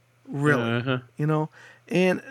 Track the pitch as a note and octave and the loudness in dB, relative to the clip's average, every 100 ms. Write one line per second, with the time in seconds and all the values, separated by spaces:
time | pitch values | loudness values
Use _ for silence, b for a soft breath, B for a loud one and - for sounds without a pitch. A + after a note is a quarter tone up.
0 | _ _ - C#3+ D3 C#3 A#2 A#2 C3 B2+ | _ _ -10 0 2 2 2 -2 -2 -4
1 | - - D3+ D#3 D#3 b b b b F3 | -6 -4 -2 0 -2 b b b b 0
2 | F#3 - - | 2 0 -4